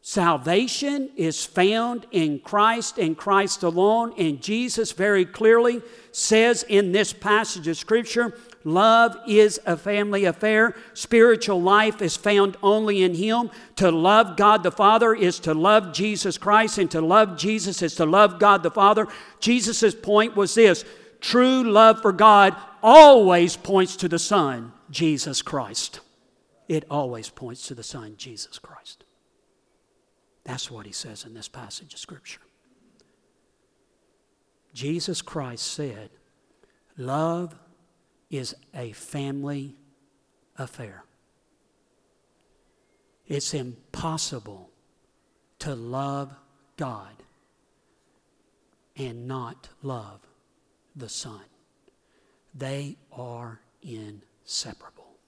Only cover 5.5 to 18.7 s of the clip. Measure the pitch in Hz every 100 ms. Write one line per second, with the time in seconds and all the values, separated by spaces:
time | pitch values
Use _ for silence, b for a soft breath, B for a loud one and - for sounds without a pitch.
5.5 | 233 240 240 - B B - - 220 226
6.5 | 233 - 202 196 190 196 - 196 214 220
7.5 | 185 160 160 - 220 226 233 240 - B
8.5 | B 160 165 220 226 233 233 - 208 214
9.5 | 208 - 165 196 202 208 202 190 160 214
10.5 | 214 226 - B - - 233 233 226 220
11.5 | 185 175 202 214 214 185 - 208 202 196
12.5 | 185 196 214 214 202 185 170 208 233 233
13.5 | B B - 190 165 170 214 214 170 202
14.5 | 214 175 - 202 220 226 220 180 170 165
15.5 | 156 180 214 190 151 214 208 196 160 202
16.5 | 208 220 - 180 165 160 196 214 165 170
17.5 | 220 185 175 170 - 160 185 208 175 202
18.5 | 196 165